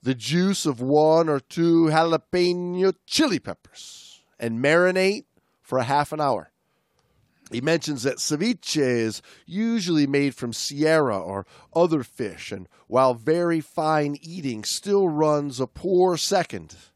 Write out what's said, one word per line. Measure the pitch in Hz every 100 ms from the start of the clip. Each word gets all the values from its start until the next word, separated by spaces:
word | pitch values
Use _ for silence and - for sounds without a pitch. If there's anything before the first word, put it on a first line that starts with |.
the | 127
juice | 127 110 165 185 196
of | 156 120
one | 127 147 156 160 165
or | 143
two | _ - 170 165 165
jalapeno | 156 165 160 _ 180 180 180 175 180 190 180 _
chili | - 294 165
peppers | - 87 _ - - - - - _ _
and | 117 113
marinate | 135 165 180 185 190 208 - _ _ _
for | _ 131
a |
half | 120 143 147
an | 156
hour. | 147 107 78 _ _ _ _ _ _ _ _ _ -
He | 117
mentions | 135 165 - 143
that | 127 127
ceviche | - 147 214 233 - 156
is | 131 120 113 107 _ -
usually | - 175 226 233 180 160 139
made | 143 143
from | - 123
sierra | 113 - 143 156 160 139 101
or | 85 98 95 - _ 165
other | 175 156
fish, | 123 - 110 82 -
and | 98 90 _ _
while | 117 131
very | 120 113 165 175 165
fine | 147 - 156 156 147 143
eating | 160 180 139 110
still | 104 - 202 202 190
runs | 151 156 151 143 123
a | 127
poor | - 175 180 185 170
second | - 190 170 98 78 - -